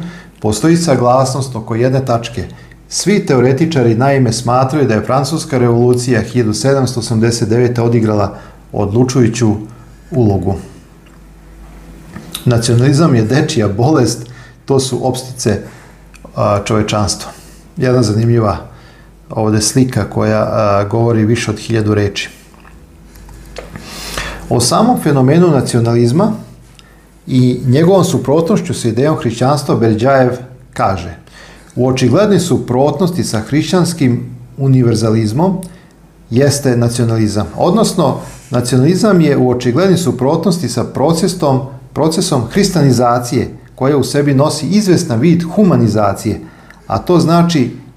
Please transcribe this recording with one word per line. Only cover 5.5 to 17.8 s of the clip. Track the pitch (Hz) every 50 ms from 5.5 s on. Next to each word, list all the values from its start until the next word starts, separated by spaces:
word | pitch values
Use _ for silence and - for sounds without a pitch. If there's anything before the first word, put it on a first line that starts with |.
| 139 120
revolucija | 120 120 117 117 123 123 123 123 120 131 120 107
hiljadu | 104 - - 123 113 107 104
sedamsto | - - 135 139 135 127 113 - 120
osamdeset | 107 - 117 110 113 117 117 - 120 98
devete | 113 120 123 117 120 117
odigrala | 117 117 120 117 107 107 107 104 98 98 - - - - - - - -
odlučujuću | - - 104 101 104 120 127 127 131 135 117 107 110 - 120 107 98 - - - - - - - - - - -
ulogu. | 170 127 113 104 98 90 85 98 92 - - - - - - - - - - - - - - - - - - - - - - - - - - - - - - - - - - - - - -
Nacionalizam | 131 117 113 120 127 117 120 127 143 143 143 175 156 123
je | 113
dečija | 107 104 131 147 143 147 - 117 104 98
bolest, | 98 107 123 151 160 139 117 - - - - - - - - - - - -
to | - 135 131
su | - - 120 117 - 127
opstice, | 127 - - - - - - 113 98 - - - - - - - - - - - - - - - -
a, | 117 113 104 101 101 101
čovečanstva. | - 110 107 101 - 110 104 101 85 - - - - - - - - - - - - -
Jedna | -